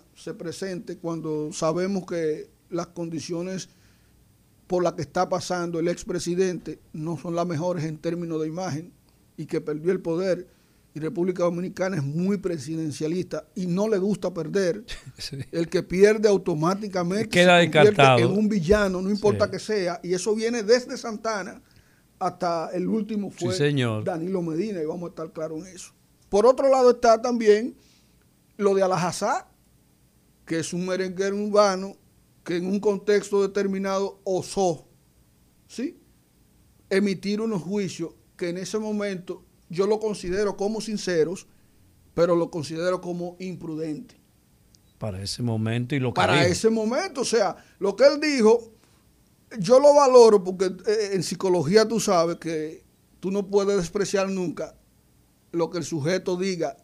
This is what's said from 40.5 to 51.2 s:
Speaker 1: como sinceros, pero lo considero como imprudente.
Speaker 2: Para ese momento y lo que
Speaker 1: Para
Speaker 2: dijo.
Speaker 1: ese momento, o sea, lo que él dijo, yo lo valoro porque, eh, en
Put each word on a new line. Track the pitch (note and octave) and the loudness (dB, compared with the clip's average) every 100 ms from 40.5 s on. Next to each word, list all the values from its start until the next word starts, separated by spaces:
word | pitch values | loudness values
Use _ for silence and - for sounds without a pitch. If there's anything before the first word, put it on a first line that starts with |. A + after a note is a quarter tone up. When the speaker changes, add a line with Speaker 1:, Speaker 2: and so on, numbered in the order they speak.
| F3+ | -2
Speaker 1:
como | G3+ A3 | -4 -4
sinceros, | G#3+ G#3 - F3 D#3 G3 - _ _ _ _ _ _ | -6 -6 0 2 0 -2 -14 _ _ _ _ _ _
pero | - E3+ F3 | 0 2 2
lo | E3 | 0
considero | F3 C3+ D#3+ F3+ F3+ | -4 -8 -4 -2 -2
como | F3+ F3 F3 F3 | -4 -8 -8 -10
imprudente. | F#3 E3+ E3 D#3 D#3+ D3+ - _ _ _ _ _ _ _ _ - | -12 -10 -10 -8 -6 -8 -12 _ _ _ _ _ _ _ _ -10
Speaker 2:
Para | A2+ F#2+ | -8 -8
ese | G2 - | -8 -6
momento | A#2+ A2+ A2 A#2+ B2 | -4 -2 -2 -2 -2
y | C#3+ | -2
lo | B2+ | -2
que | E3 | 0
Speaker 1:
Para | F3+ - | 2 4
Speaker 2:
dijo. | F3 | 2
Speaker 1:
ese | F3 A3 | 2 0
momento, | A3 A3 C4 F#4 C#4 | 0 -2 -2 -4 -4
o | |
sea, | A3+ A3+ F#3+ D3+ - - | 0 0 0 -4 -14 -6
lo | - - | -2 6
que | C4+ | 6
él | D4+ | 6
dijo, | D4+ C#4 G#3+ A#3 - - _ _ _ _ _ _ - A#3+ | 0 4 6 4 2 -20 _ _ _ _ _ _ -14 -4
yo | F3 B3+ | 4 8
lo | D4 | 8
valoro | C#4+ C4+ B3+ A3+ G#3 | 8 8 10 10 8
porque, | F#3 F#3 F#3+ | 2 -2 -4
eh, | F#3 - G#3+ G3+ | -4 -2 -2 0
en | G3 | -2